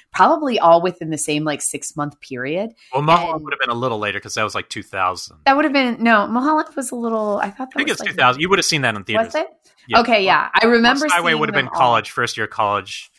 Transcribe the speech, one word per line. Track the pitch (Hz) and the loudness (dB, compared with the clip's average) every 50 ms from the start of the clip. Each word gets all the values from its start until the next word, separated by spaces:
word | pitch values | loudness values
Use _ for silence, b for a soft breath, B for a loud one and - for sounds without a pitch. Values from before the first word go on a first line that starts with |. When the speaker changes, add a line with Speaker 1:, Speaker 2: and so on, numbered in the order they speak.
| B B | B B
Speaker 1:
probably | - - 185 254 330 320 302 262 226 - | 2 4 4 4 4 2 0 -2 0 2
all | 170 170 170 170 | 6 6 6 6
within | 175 185 175 - 170 156 | 4 0 -4 -6 -8 -8
the | 156 | -6
same, | 147 - 156 147 147 156 | -6 -4 -4 -4 -2 -2
like, | 151 143 139 | -4 -6 -4
six-month | - - - 151 - - - 151 147 147 - _ | -6 -8 -8 -8 -10 -10 -8 -8 -8 -8 -8 _
period. | - - 135 123 127 139 160 185 214 226 - b b b | -16 -12 -10 -8 -6 -6 -6 -6 -6 -8 -12 b b b
Speaker 2:
Well, | b 143 | b -2
Mulholland | 147 156 165 175 165 165 160 | 2 2 2 2 2 -2 -6
Speaker 1:
And | 156 151 | -8 -6
Speaker 2:
would | 143 143 | -8 -6
have | 135 | -4
been | 131 123 | -4 -4
a | 120 | -2
little | 117 127 127 113 107 | -2 -2 -2 -2 -2
later | 104 104 95 101 | -4 -4 -4 -6
'cause | - 104 - | -8 -6 -4
that | 117 110 | -2 -2
was, | 101 - | -2 -2
like, | 101 - - | -6 -8 -8
two | - 107 - | -12 -14 -12
thousand. | - - 95 90 92 92 - - - - _ _ | -10 -4 -2 -2 -2 -2 -4 -10 -16 -20 _ _
Speaker 1:
That | 269 269 | 2 2
would | 285 302 | 2 2
have | 302 269 | 0 0
been, | 277 262 247 226 - 226 | 0 0 -2 -2 0 2
no, | 233 226 208 202 | 4 4 4 2
Mulholland | - 226 247 262 302 311 311 - - - | 0 -2 -2 0 0 0 0 -2 -4 -8
was | 277 254 - | -8 -8 -8
a | 247 | -8
little, | 240 233 226 226 220 214 208 202 208 | -6 -6 -4 -4 -2 -2 -2 -2 -4
I | - 196 | -4 -6
thought | 196 - 262 262 | -6 -10 -14 -8
that | - | -6
Speaker 2:
I | - | -4
think | 311 | -4
Speaker 1:
was, | 302 - | -4 -4
Speaker 2:
it's | - | -4
Speaker 1:
like, | - 175 | -6 -6
Speaker 2:
two | - | 0
thousand. | - 131 123 127 139 | 2 2 2 2 2
You | 165 185 | 0 4
would | 196 175 | 4 4
have | 165 | 4
seen | - 165 147 131 | 4 0 0 0
that | 117 107 | 0 -2
in | 101 95 | -2 -4
theaters. | - 107 110 117 | -2 -2 -2 -2
Speaker 1:
Was | - - | -2 -2
it? | 302 349 - - _ b b b b b | -4 -4 -6 -10 _ b b b b b
Speaker 2:
Yeah. | - 220 233 | 0 2 2
Speaker 1:
Okay, | 233 247 233 208 190 | 4 4 2 2 4
yeah. | 185 170 147 139 - - | 2 2 2 2 0 2
I | 196 226 | 2 4
remember | 233 240 233 233 240 269 277 302 | 4 4 4 4 4 2 2 0
Speaker 2:
Lost | 294 180 | 0 0
Highway | 175 170 170 | 2 2 2
Speaker 1:
seeing | 160 151 | 0 2
Speaker 2:
would | 151 147 | 0 0
have | 147 | 0
Speaker 1:
them | 143 127 | -2 -2
Speaker 2:
been | 123 - | -2 0
Speaker 1:
all. | - | 2
Speaker 2:
college, | 131 123 117 110 107 - | 4 4 4 2 0 -2
first | - 127 120 113 - | -4 -4 -4 -4 -4
year | 113 110 | -6 -6
of | - | -6
college. | - - 107 101 101 101 95 98 - - - - _ | -2 -2 0 0 0 -2 -4 -6 -12 -16 -16 -18 _